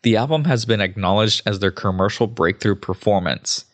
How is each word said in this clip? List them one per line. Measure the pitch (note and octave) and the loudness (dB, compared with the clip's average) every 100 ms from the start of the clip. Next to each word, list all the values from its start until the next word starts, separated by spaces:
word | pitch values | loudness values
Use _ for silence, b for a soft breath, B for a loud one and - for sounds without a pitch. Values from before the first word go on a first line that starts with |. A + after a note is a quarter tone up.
The | A#2+ A2 | 2 2
album | C3 D#3 | 2 0
has | D#3 B2+ | 2 0
been | A2+ A2 | 0 0
acknowledged | F#2+ F#2+ F#2+ G2+ A2 - | 0 -2 0 2 2 0
as | - G2 | -2 0
their | G2 | -2
commercial | - G2+ F#2 G2 - A2+ | -2 -4 0 0 0 -4
breakthrough | A#2 E2+ F#2+ G#2+ G2+ | 0 -2 0 -2 -2
performance. | - - - G2+ F2 B1+ - - - | -4 -4 0 0 0 -6 -6 -10 -10